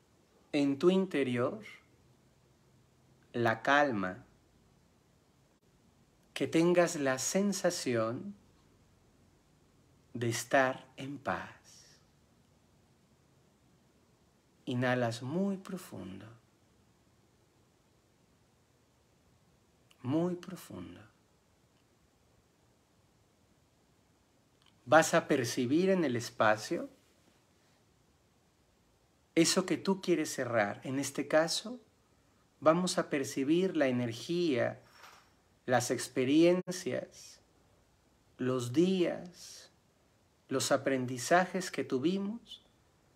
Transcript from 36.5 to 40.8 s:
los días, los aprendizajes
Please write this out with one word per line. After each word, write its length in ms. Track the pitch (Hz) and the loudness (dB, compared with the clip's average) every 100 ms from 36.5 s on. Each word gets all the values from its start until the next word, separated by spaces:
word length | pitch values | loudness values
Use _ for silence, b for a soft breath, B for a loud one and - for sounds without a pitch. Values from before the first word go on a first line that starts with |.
| 180 180 180 - - - - - - _ _ _ _ _ _ _ _ _ - | 4 0 -6 -6 -6 -8 -14 -20 -20 _ _ _ _ _ _ _ _ _ -6
los 340 | 127 131 120 | -2 -2 0
días, 920 | 131 185 190 165 - 180 - - - - _ _ _ _ _ _ _ - | 2 4 4 0 -2 -10 -18 -20 -20 -20 _ _ _ _ _ _ _ -4
los 220 | 131 - | -2 2
aprendizajes 1000 | 139 | 0